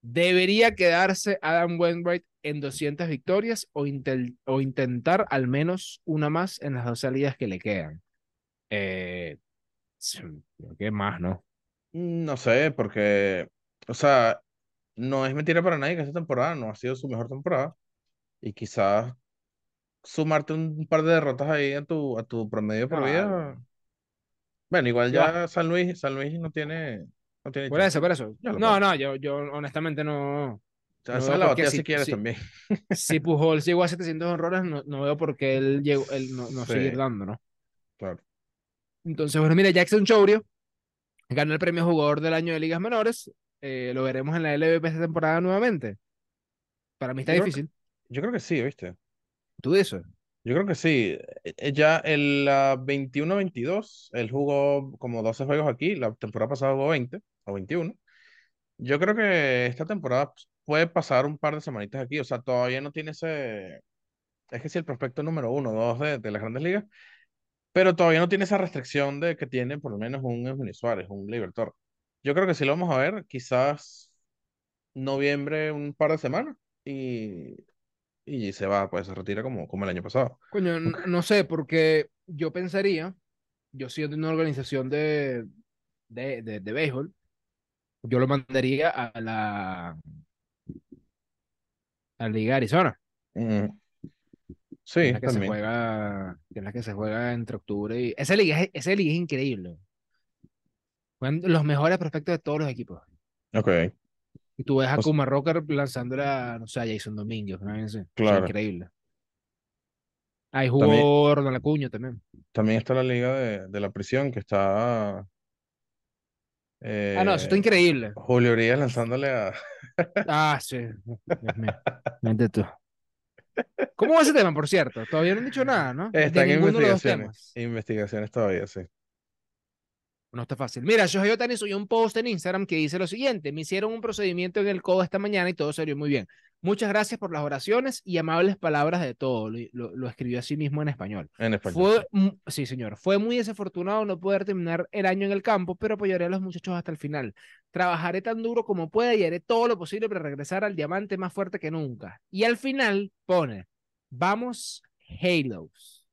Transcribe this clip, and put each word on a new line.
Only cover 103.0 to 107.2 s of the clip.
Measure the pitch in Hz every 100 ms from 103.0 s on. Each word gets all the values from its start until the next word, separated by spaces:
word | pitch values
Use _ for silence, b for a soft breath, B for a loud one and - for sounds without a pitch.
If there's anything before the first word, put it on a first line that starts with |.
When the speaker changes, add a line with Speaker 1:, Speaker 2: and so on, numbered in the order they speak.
| _ _ _ _ _
Speaker 2:
Ok. | 110 101 87 85 _ _ _ _ - _ -
Speaker 1:
Y |
tú | 131 135
ves | 131
a | 139
Speaker 2:
O |
s- | 156
Speaker 1:
Kumar | 151 131
Rocker | 139 147 165 151
lanzándole | 143 139 127 123 131
a, | 139 135 123 113
no | 113
sé, | -
a | 117
Jason | 107 107
Domínguez, | 107